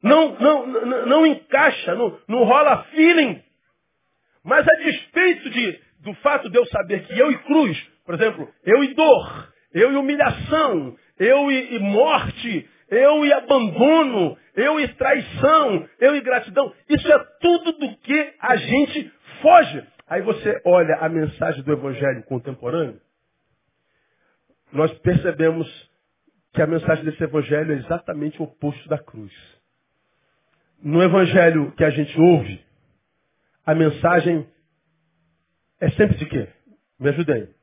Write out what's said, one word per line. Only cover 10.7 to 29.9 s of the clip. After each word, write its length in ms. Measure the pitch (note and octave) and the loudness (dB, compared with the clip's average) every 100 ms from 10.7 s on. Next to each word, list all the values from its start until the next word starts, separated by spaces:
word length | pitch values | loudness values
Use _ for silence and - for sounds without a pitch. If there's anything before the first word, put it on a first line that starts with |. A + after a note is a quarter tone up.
| F#3 C3 - _ _ | -2 -6 -14 _ _
eu 320 | G3 C4+ C#4+ | 0 2 2
e, 260 | C4 B3+ A#3 | -4 -4 -6
e 20 | |
morte, 920 | G3 G#3 D4 D4 - - A#3 F3+ - _ _ | -4 0 2 0 -4 -10 -8 -8 -10 _ _
eu 340 | G#3+ C4+ D4+ | 2 4 4
e 80 | D4 | 2
abandono, 1040 | C#4 - C#4 A3 D#3+ C4 D#4+ C#4+ A3+ D#3+ - _ | 0 2 0 0 0 4 4 2 0 -2 -4 _
eu 240 | - C4 D#4 | -4 -2 -2
e 80 | C#4 | -4
traição, 1000 | - C4+ C#4+ - - C#4+ D#4+ C#4 F#3 D3 _ | -4 -2 -2 -4 -2 2 4 2 -2 -6 _
eu 160 | C4 | 2
e 60 | D4 | 2
gratidão, 540 | A#3+ B3 - G3 C4+ - _ | -2 -4 -2 -2 -2 -6 _
isso 200 | D4 E4+ | -2 2
é 80 | D4 - _ | 2 2 _
tudo 320 | E4+ F4 E4+ | 0 0 -2
do 240 | D#4+ C#4 G3+ | -6 -10 -12
que 360 | - D4 C#4+ _ | -4 -4 -4 _
a 180 | A3+ A#3+ | -2 -2
gente 540 | C3 B3+ D4 D4+ - _ _ - | 0 0 0 -4 -12 _ _ 0
foge. 460 | - F5 - C#3+ - _ _ | 6 6 4 -4 -16 _ _
Aí 120 | F3 | -6
você 400 | G3 - G#3+ G3+ F3+ | -4 -4 -4 -4 2
olha 300 | F3+ E3 D#3 | 2 2 -2
a 120 | D#3+ | -2
mensagem 540 | E3 D3+ - E3 D3+ | -4 -6 -6 -6 -6
do 100 | C3+ | -6
evangelho 500 | D3 C#3 B2 A#2+ A2 | -6 -6 -6 -4 -6
contemporâneo, 760 | - C3 B2+ C3 A#2+ E3 C#3+ G2+ _ _ _ _ _ _ _ _ _ _ _ _ _ _ _ _ _ | -8 -10 -10 -12 -8 -6 -8 -10 _ _ _ _ _ _ _ _ _ _ _ _ _ _ _ _ _
nós 200 | C#3 D#3 - | -4 -4 -2
percebemos 920 | F3 F3+ F3+ D3+ D#3+ D#3+ D#3+ - _ _ _ _ _ _ _ | 0 0 -2 0 0 0 -8 -12 _ _ _ _ _ _ _
que 80 | - | -2
a 60 | D3+ | -2
mensagem 380 | E3 E3 D#3+ | -2 -2 -2
desse 180 | D#3+ D3+ | -4 -6
evangelho 500 | D#3+ D3+ C3 D3 D#3+ | -4 -4 -2 -4 -2
é 40 | C#3+ | -6
exatamente 640 | A#2+ E3+ - D#3 D3 - | -6 -8 -8 -8 -10 -8
o 40 | |
oposto 440 | D#3 _ D3 D3 - | -14 _ -8 -8 -8
da 100 | D3+ | -10
cruz. 340 | - A2 G#2 - _ _ _ _ _ | -10 -20 -20 -20 _ _ _ _ _